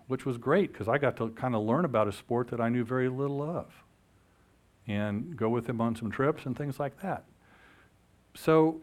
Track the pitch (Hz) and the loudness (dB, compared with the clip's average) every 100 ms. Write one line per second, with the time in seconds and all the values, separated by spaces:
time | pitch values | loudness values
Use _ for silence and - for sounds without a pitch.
0 | - 127 139 117 127 175 180 - 107 143 | -6 -6 -4 -4 2 2 2 -2 0 2
1 | 135 - 113 113 127 113 107 135 175 113 | 2 0 -6 -2 -2 0 2 2 2 2
2 | 104 - - 120 120 120 117 123 113 127 | 2 -2 -2 -2 0 0 0 0 0 0
3 | 127 127 139 139 147 165 - - - _ | 0 -2 -4 -4 -4 -6 -8 -16 -20 _
4 | _ _ _ _ _ _ _ _ - 104 | _ _ _ _ _ _ _ _ -4 -2
5 | 104 101 160 139 113 120 117 113 117 110 | 0 -2 -6 -2 0 0 0 0 0 0
6 | 110 - 139 156 131 120 147 127 139 - | -4 0 0 0 -4 -4 -6 -4 -6 -6
7 | 190 147 - _ _ - - - _ _ | -6 -6 -8 _ _ -20 -20 -20 _ _
8 | _ _ _ - - 160 160 160 | _ _ _ -4 4 6 6 2